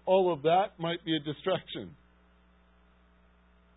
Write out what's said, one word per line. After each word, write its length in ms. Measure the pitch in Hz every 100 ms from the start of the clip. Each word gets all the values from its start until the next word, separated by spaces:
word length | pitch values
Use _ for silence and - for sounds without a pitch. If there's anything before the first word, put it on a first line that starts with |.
| 180
all 280 | 190 180
of 100 | 151
that 360 | 156 180 214 -
might 240 | 165 170 160
be 100 | 160
a 40 |
distraction 760 | 147 143 190 170 - 147 90 - - _ _ _ _ _ _ _ _ _ - - - _ _ _ _